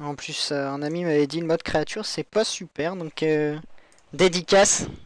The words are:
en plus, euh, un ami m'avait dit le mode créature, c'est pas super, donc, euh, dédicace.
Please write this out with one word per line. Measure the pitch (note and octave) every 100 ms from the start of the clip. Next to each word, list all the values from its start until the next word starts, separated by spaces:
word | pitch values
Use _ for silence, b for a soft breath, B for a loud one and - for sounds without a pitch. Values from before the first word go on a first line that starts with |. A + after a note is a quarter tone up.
en | D3
plus, | C#3+ - D3+ -
euh, | C#3+ C#3
un | C#3
ami | D3 E3+
m'avait | F3 D3 C#3+
dit | D#3+
le | E3
mode | E3
créature, | - D#3 D3+ G#3+ G#3
c'est | -
pas | D3 G#3
super, | A3 - F3+ - D#3
donc, | F#3+ D#3+ -
euh, | D#3+ D3+ D3+ D3+ - b b b _
dédicace. | C#3+ F#3 F3 E3 G3 G3+ - - -